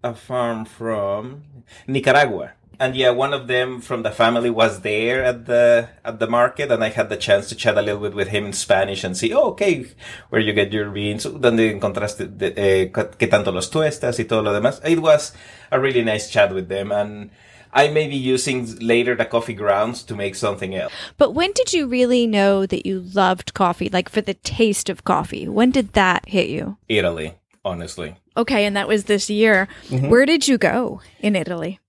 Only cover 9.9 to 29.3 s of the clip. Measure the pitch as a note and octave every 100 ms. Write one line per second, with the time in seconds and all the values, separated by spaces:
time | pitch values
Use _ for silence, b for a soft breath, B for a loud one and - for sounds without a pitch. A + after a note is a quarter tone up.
9.9 | - B B B A2 G#2+ G#2 G2 G#2+ G#2
10.9 | G2+ G#2 G#2 - - B2 A2+ A2 G2+ G2+
11.9 | G2 G#2 - F#2 G2 F#2+ - G2+ F#2+ F#2
12.9 | G2+ G#2+ - A2+ G#2 G2 F2+ F#2 D#3+ D#3
13.9 | D3 B2+ A#2+ A#2 A2+ G#2+ G2+ A#2 - D#3
14.9 | E3+ D#3+ D3+ - B B B B C3+ C3+
15.9 | B2 A2+ G#2+ - A2 G2+ F#2+ F2+ F#2+ G2
16.9 | G#2 G#2 G#2 G#2 b b b b B2 D3
17.9 | D3+ D3+ C#3 B2+ B2+ C#3+ B2+ A#2 G2+ A2+
18.9 | A#2 A#2+ A#2+ A2+ A#2 A2+ G#2 G#2 G2 A2
19.9 | B2 - G#2 G2+ F#2 G#2+ F#2+ F#2+ F#2+ D#2+
20.9 | B B _ C#4 B3 F4+ G4+ B4+ F4+ C#4
21.9 | B3 B3 B3 A#3 G#3 G3 G3 F#3+ F#3 -
22.9 | F#3+ F3+ F#3+ F#3 F#3 - - F#3 - F3+
23.9 | F#3 F3+ A3 G3+ F#3+ - - A3+ G3+ -
24.9 | F#3 - F#3+ E3 - - G#3 B3 C4 G3+
25.9 | - F#3 F3+ - G3 - D3 F3 G3+ _
26.9 | G#2+ F2 E2 D#2 F2 _ _ G2 F2 E2+
27.9 | - D#2+ E2+ _ - A#3 B3+ G#3 G3+ G3
28.9 | G#3+ G3 G#3 -